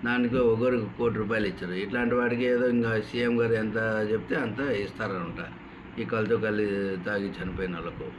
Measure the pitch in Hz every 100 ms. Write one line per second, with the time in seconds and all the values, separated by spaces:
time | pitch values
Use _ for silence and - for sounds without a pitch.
0 | 120 123 120 127 120 113 127 123 104 -
1 | 120 110 101 110 101 90 92 90 101 120
2 | 120 123 120 120 127 123 123 120 117 110
3 | 107 120 120 120 117 113 110 107 110 107
4 | 107 110 - 160 120 113 139 107 98 -
5 | 110 92 85 82 85 - - - - -
6 | 107 113 107 117 110 107 104 98 98 95
7 | 95 104 98 90 90 92 92 85 82 85
8 | 90